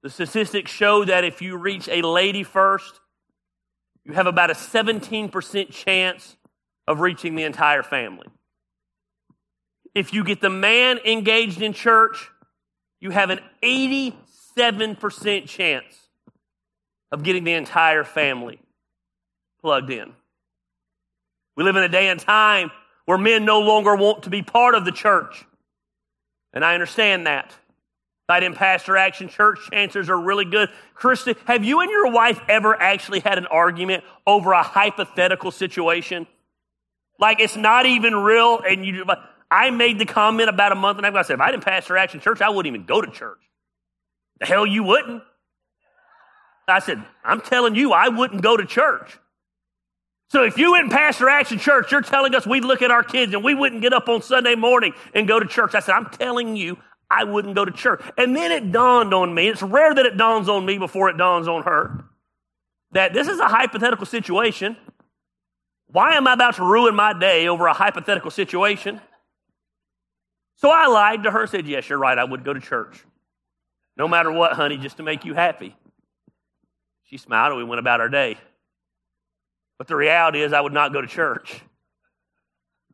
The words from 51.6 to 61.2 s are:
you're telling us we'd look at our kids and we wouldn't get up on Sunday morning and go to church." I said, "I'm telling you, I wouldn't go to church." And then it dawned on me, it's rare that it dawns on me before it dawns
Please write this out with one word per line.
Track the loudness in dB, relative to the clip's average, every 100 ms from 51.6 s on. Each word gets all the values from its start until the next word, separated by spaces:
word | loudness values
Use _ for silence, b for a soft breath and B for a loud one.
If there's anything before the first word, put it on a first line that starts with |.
| 2 2 2
you're | -2
telling | 0 0 2
us | 0 0
we'd | -2
look | 2 0
at | 4
our | 2
kids | 2 -2 -2
and | 0
we | 0
wouldn't | 0 0 0
get | 2
up | 2 0
on | -4
Sunday | 0 0 2 2
morning | 4 4 2 -6 B
and | -2 2
go | 0
to | 0
church." | -2 0 -2
I |
said, | 0
"I'm | -2 -2
telling | -8 -6 -4 -6 -6
you, | -8 -10 b b _
I | -2 0
wouldn't | -4 -4
go | -4 -4
to |
church." | -2 -2 -2 B -2
And | 0 0
then | -2
it | -4 -2
dawned | 2 4 4 4
on | 2 0 0
me, | -2
it's | -2
rare | 0 4 4
that | 4 2
it | 2
dawns | 2 2 0
on | -2 -2
me | -4
before | -4 0 0
it |
dawns | 2